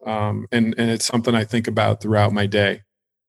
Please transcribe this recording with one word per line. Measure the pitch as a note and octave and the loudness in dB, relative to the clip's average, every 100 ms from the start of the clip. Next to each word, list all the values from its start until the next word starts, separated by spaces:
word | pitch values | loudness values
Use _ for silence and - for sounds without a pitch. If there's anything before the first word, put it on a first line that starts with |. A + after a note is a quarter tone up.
| A2 | -8
Um, | A2 G#2 G#2 A2 | -4 -2 -4 -2
and, | A#2+ A2+ A2 | 0 0 0
and | A#2 | -2
it's | A2+ | 0
something | - A#2+ A#2 | 0 0 0
I | A#2 | 0
think | G#2+ A#2 A2 | 0 -2 -2
about | G#2+ G#2+ G#2+ | 0 0 0
throughout | G#2+ G#2+ G2+ | 0 2 2
my | G#2 G2 | 2 0
day. | G2+ G2 F#2 _ _ _ _ | 2 0 -2 _ _ _ _